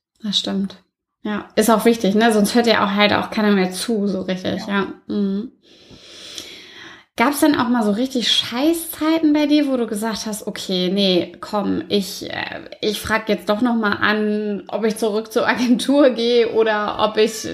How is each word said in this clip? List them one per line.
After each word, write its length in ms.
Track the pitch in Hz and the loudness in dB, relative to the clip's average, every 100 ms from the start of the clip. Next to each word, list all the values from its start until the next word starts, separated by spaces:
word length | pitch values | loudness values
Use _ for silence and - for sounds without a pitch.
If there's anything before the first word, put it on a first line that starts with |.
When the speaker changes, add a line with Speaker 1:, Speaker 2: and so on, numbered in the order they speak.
| _ _ | _ _
Speaker 1:
das 160 | 214 190 | -4 -2
stimmt. 460 | 202 196 196 - _ _ _ _ | -2 -2 -4 -8 _ _ _ _
Ja, 260 | 214 208 - - | -6 -6 -4 0
ist 160 | 220 | 4
auch 140 | 214 233 | 4 4
wichtig, 280 | 226 190 | 2 2
ne? 180 | 208 233 | 4 4
Sonst 220 | 214 202 | 4 2
hört 140 | 240 226 | 2 4
ja 180 | 208 196 | 2 2
auch 60 | |
halt 200 | 202 208 | 2 2
auch 200 | - - | 2 -2
keiner 180 | - 208 | 0 2
mehr 220 | 202 185 | 4 2
zu, 340 | 185 - 220 202 | -2 -4 -2 0
so 140 | 190 | -2
richtig, 460 | 185 185 196 196 - | -4 -4 -4 -6 -2
Speaker 2:
Ja. 60 | |
Speaker 1:
ja. 200 | 202 185 - - | -2 -4 -8 -6
Mhm. 460 | 208 196 196 247 _ _ - - - - - - - - - - - - - _ - | -2 -2 -2 -6 _ _ -20 -20 -20 -20 -20 -16 -16 -16 -18 -20 -20 -20 -20 _ -2
Gab's 220 | 247 294 | 0 2
denn 160 | 311 - | 2 2
auch 140 | 233 | 2
mal 120 | 247 | 2
so 100 | 208 | 2
richtig 380 | 208 262 254 196 | 0 0 -2 0
Scheißzeiten 1040 | - - 233 311 339 - - 302 330 311 | 0 -2 0 0 0 -4 -2 0 2 4
bei 160 | 302 294 | 4 4
dir, 200 | 302 277 | 2 2
wo 100 | 254 | 0
du 100 | 220 | -2
gesagt 400 | 208 226 208 220 | -4 -4 -4 -6
hast, 180 | 208 - | -8 -8
okay, 460 | - - 185 180 | -8 -4 -2 0
nee, 380 | 196 196 180 - - | 2 4 2 0 -8
komm, 440 | - 208 190 185 180 | -6 -4 -2 -2 0
ich, 420 | 202 190 - - | -2 -2 -8 -10
äh, 300 | - - - - - | -8 -8 -10 -14 -6
ich 180 | 180 208 | -4 -4
frag 280 | - 220 214 | -2 -2 -2
jetzt 220 | 202 - | -2 -2
doch 120 | 208 | 0
noch 140 | 247 233 | 0 0
mal 180 | 208 | 0
an, 720 | - 202 214 214 208 214 202 - | 0 0 0 0 -2 -4 -6 -6
ob 160 | 202 | -2
ich 140 | 220 208 | -2 0
zurück 340 | 226 208 220 | -2 -2 -2
zur 160 | 240 - | -2 0
Agentur 640 | 226 240 240 - 285 285 | 0 2 2 2 4 4
gehe 420 | 233 233 240 226 | 4 0 2 2
oder 480 | 220 220 208 208 - | 2 2 0 -2 -2
ob 180 | 208 214 | 0 2
ich 300 | 220 - - | 0 0 -10